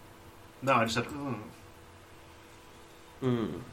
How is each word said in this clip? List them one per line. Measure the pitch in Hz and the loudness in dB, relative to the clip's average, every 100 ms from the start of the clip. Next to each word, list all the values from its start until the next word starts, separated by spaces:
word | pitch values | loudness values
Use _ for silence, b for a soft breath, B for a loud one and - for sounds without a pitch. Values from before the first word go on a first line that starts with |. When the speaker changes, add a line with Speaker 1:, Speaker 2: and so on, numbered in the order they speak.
| - - - - - - | -20 -20 -20 -20 -20 -4
Speaker 1:
No, | 135 | 2
I | 123 | 4
just | 113 123 | 4 2
said, | - | -2
mm. | 147 143 110 110 - - - - - - - - - - - - - - - - - | -4 -4 -6 -8 -16 -20 -20 -20 -20 -20 -20 -20 -20 -20 -20 -20 -20 -20 -20 -20 -2
Speaker 2:
Mm, | 131 120 98 85 - | 0 2 0 -4 -10